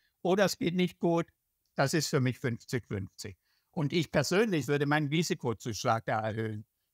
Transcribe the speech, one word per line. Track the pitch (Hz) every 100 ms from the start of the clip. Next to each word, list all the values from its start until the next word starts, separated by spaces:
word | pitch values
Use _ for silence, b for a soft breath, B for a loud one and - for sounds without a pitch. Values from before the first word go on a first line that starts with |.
| _ _
oder | 175 196
es | 185 -
geht | 170
nicht | 180 180 -
gut, | 170 170 165 _ _ _ _
das | - 139
ist | 156 -
für | 151
mich | 127 120
fünfzig | 127 117 - 127 -
fünfzig. | 101 95 - 101 92 _ _ _
Und | - 139
ich | 170 139
persönlich | 165 131 185 233 165 123
würde | 143
meinen | 143 151 143
Risikozuschlag | 156 165 170 127 107 123 107 123 113
da | - 113
erhöhen | 110 110 110 107 - _ _